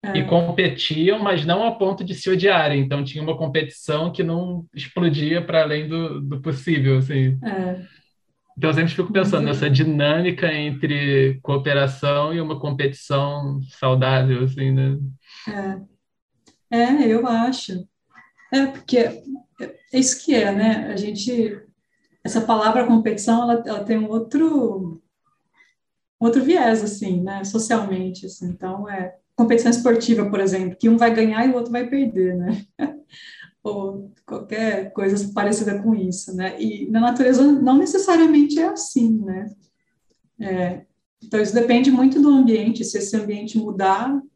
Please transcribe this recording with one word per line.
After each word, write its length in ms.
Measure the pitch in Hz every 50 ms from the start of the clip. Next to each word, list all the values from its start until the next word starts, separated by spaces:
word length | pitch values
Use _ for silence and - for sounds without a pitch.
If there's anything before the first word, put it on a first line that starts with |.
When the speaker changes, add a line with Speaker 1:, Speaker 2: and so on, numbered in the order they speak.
| - 202 190
Speaker 1:
e 100 | 170 135
Speaker 2:
É. 20 |
Speaker 1:
competiam, 920 | - 170 170 170 170 - - 185 160 131 - - - 151 156 165 185 208 220
mas 260 | 208 202 185 165 147
não 200 | 160 175 202 226
a 60 | 233 226
ponto 260 | - 202 190 190 - -
de 100 | 180 185
se 160 | - - 190
odiarem. 500 | 190 175 170 202 190 170 147 147 147 139
Então, 240 | 135 135 139 143 139
tinha 180 | 135 - 151 151
uma 140 | 160 160
competição 720 | 160 160 151 135 160 156 151 - - - - 151 151 160 175 170
que 100 | - 175
não 420 | 165 165 170 180 180 180 175 165 _ _
explodia 680 | 139 - - _ 185 175 170 147 147 151 151 165 175 170
pra 180 | 170 165 160 156
além 260 | 151 147 151 151 151
do, 320 | 160 165 165 160 147 143 143
do 180 | 135 131 131
possível, 580 | 135 165 135 131 - - 165 143 131 135 135 131
assim. 400 | 131 135 156 135 131 131 131 131 -
Speaker 2:
É. 440 | 220 202 190 185 180 185 185 180 - _ _ _ _ _ _ _ _ _ _ _ _ _
Speaker 1:
Então, 140 | - - 160
eu 40 | 151
sempre 200 | 151 165 165 -
fico 180 | - 180 185 214
pensando 320 | 190 190 196 175 156 147
Speaker 2:
Uhum. 20 |
Speaker 1:
nessa 220 | 147 143 135 151 143
dinâmica 840 | 135 131 156 160 151 147 143 147 151 165 175 180 175 175 185 170 156
entre 840 | 151 147 151 139 131 - 156 147 143 143 143 139 135 135 135 135 - _
cooperação 920 | - 139 139 135 147 143 139 139 135 131 - - 143 143 143 147 151 165
e 60 | 170
uma 180 | 160 156 147 131
competição 1000 | - 147 143 135 143 135 135 - - - 143 139 139 143 143 147 143 139 139 139 135 131 - -
saudável, 680 | - 131 131 127 127 131 135 131 131 131 127 123 127
assim, 280 | 131 135 139 135 135 135
né? 240 | 135 135 135 139 143 143 135 - _ _ _ - - - 214
Speaker 2:
É. 320 | 208 202 190 190 196 190 - _ _ _ _ _ _ _ _ _ _ _ _ _ _ _ _ _
É, 380 | - 233 240 247 277 302 262 226
eu 180 | 220 233 247
acho. 640 | 247 233 226 233 262 262 - - - 190 180 175 _ _ _ _ _ _ - - _ _ _ - _ -
É, 140 | 269 277
porque 320 | 269 - - - - 247 240
é, 240 | 226 - - - - - 262 - _ _ _ _ - - - - _ _ -
é 40 | 254
isso 260 | 262 - - - -
que 100 | - 285
é, 180 | 226 208 202 196
né? 360 | 202 214 226 220 - - - 202
A 40 |
gente, 640 | 190 208 208 208 - - 254 247 233 220 208 202 196 - _ _ _ _ _ _ _ _ _ _ _ _
essa 180 | - - 233 220
palavra 440 | - 226 214 220 220 220 254 247
competição, 560 | 233 233 220 - 226 208 - - - 226 233 240 240
ela, 120 | 233 233 233
ela 180 | - 220 202 202
tem 140 | 208 226 220
um 100 | 214 214
outro, 920 | 220 226 226 - - 285 320 320 302 277 240 214 190 190 185 170 160 - _ _ _ _ _ _ _ _ _ _ _ _ _ _ _ _ _ _ _ _ _ _ _ _
outro 240 | 226 233 233 277 262
viés, 400 | 277 349 359 262 226 220 220 208
assim, 380 | 208 202 - 208 190 180 175 185
né? 220 | 190 196 196 196
Socialmente, 800 | 202 - 226 220 - 240 214 202 196 190 185 185 185 180 - -
assim. 200 | 190 - - 185 175
Então, 400 | 175 - - 185 185 202 202 208
é 280 | 202 190 180 180 - - _ _ _
competição 360 | - 233 220 233 233 - 233
esportiva, 580 | 233 - - 254 233 226 - - 226 208 202 202
por 100 | 202 190
exemplo, 360 | 196 190 185 190 185 180 175 -
que 100 | - 226
um 80 | 226
vai 180 | 226 233 233 226
ganhar 320 | 226 220 220 214 220 240
e 40 | 262
o 40 | 254
outro 180 | 247 233 240 233
vai 160 | 240 254 240
perder, 480 | 262 277 269 226 - 190 185 185 180
né? 280 | 180 175 175 - - - _ _ _ 285 285 - - _ _ - - - - -
<laughs> 280 | - - - _ _ _
Ou 500 | 214 208 202 196 196 196 196 196 - - _ _
qualquer 680 | - - - - - 220 214 220 220 208 196 190 - -
coisa 400 | - 196 196 196 202 202 202 -
parecida 480 | 208 202 208 214 202 220 202 196 202 214
com 120 | 226 220
isso, 400 | 196 185 185 180 - - - 185
né? 240 | 180 185 190 - -
E 300 | 220 220 208 202 - -
na 100 | 214 226
natureza 420 | 233 240 240 247 262 254 254 240 269
não 320 | 285 294 262 240 254 262 285
necessariamente 800 | 370 - - 381 381 - 349 330 330 320 302 294 285 - 294 320
é 80 | 330 381
assim, 500 | 403 - - - - 254 233 226 220 214 202
né? 220 | 190 185 190 202 220 - _ _ _ _ _ _ _ _ _ _ _ _ _ _ _ _ _
É, 460 | 214 196 185 180 180 175 185 - - _ _ _ _ _ _ _ -
então, 180 | - - 214
isso 140 | 214 196 190
depende 360 | 240 233 247 240 247 269 277
muito 300 | 254 247 262 269 262 285
do 80 | 285 294
ambiente. 540 | 277 262 247 226 220 220 208 226 226 - -
Se 140 | - - 202
esse 180 | 196 - -
ambiente 420 | 214 208 208 208 202 214 226 - 220
mudar 640 | 214 208 196 185 196 190 190 202 233 269 277 277 269 - _